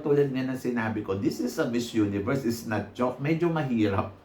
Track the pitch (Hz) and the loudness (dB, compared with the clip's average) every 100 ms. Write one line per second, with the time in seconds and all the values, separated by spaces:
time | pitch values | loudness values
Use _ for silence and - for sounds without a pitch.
0 | 151 143 139 127 131 127 123 120 110 104 | 2 4 4 0 -2 -4 -2 -2 -2 -2
1 | 101 98 139 - 240 - 139 117 110 113 | -2 0 -2 -2 -4 -2 0 0 0 2
2 | 101 101 101 139 120 113 117 104 98 - | 2 2 0 0 0 -4 -4 -4 -4 -2
3 | 127 - 143 160 170 160 135 117 104 95 | -2 0 0 2 2 0 0 2 2 2
4 | - - | -2 -4